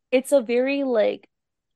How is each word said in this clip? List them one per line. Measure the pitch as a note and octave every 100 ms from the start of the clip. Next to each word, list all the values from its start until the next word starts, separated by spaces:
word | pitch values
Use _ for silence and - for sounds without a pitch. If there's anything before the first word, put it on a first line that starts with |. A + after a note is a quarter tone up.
| -
it's | B3+ C4
a | C#4+
very, | A3+ A#3+ C4 C#4
like, | C4+ A3+ G#3 - _ _ _ _ _